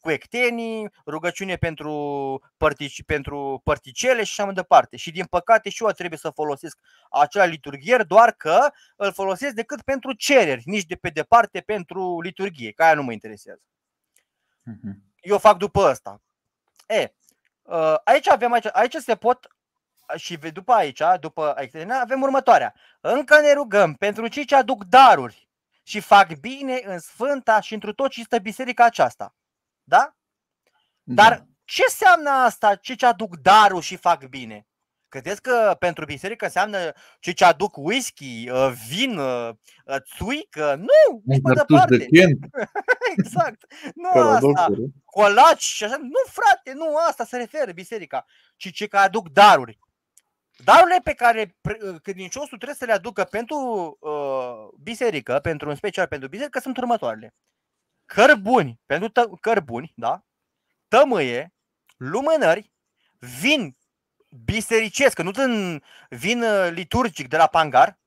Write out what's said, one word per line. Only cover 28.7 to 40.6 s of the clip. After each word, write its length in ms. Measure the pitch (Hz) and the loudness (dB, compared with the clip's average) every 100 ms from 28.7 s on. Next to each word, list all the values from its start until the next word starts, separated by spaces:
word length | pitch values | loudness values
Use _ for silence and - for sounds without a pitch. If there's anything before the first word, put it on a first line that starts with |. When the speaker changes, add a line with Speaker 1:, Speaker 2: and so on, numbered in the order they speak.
| 247 | 2
Speaker 1:
aceasta." 480 | 233 - 131 - 101 _ _ _ _ _ _ | 2 2 -2 -2 -18 _ _ _ _ _ _
Da? 260 | 170 277 _ _ _ _ _ _ _ _ _ | 2 2 _ _ _ _ _ _ _ _ _
Speaker 2:
Da. 200 | - 123 | -8 6
Speaker 1:
Dar 240 | 220 233 _ _ | 6 6 _ _
ce 180 | _ - 508 | _ -2 -2
înseamnă 420 | - 403 339 294 | 2 4 4 2
asta, 440 | 269 254 - 214 | 2 0 2 0
cei 220 | 202 - 254 | 0 -4 0
ce 100 | 247 | 0
aduc 300 | 233 220 170 | 0 -6 -2
daruri 480 | 139 208 208 185 | 6 6 6 2
și 120 | 151 185 | -8 -6
fac 280 | 180 165 | -2 -2
bine? 420 | 135 135 120 104 _ _ _ _ _ | -4 -16 -16 -18 _ _ _ _ _
Credeți 340 | 139 127 196 | -16 -12 -10
că 340 | - 240 220 170 | -2 2 2 2
pentru 260 | 180 165 | -2 -6
biserică 400 | 151 143 190 226 | -12 -10 -12 -8
înseamnă 480 | 190 180 208 202 170 - _ _ | -6 -2 -4 -4 -8 -12 _ _
cei 140 | - | -10
ce 120 | 180 | 2
aduc 320 | 180 151 202 - | 4 4 -2 -6
whisky, 760 | 143 240 240 - 139 117 120 | -4 -4 -6 -14 -16 -14 -6
uh, 220 | 127 135 123 110 | -2 -2 -2 -10
vin, 300 | 160 269 202 | -6 -6 -4
uh, 320 | 135 123 117 113 _ _ | -6 -6 -8 -14 _ _
uh, 120 | _ 135 _ - | _ -10 _ -14
țuică? 580 | 185 285 - - | -8 -8 -10 -6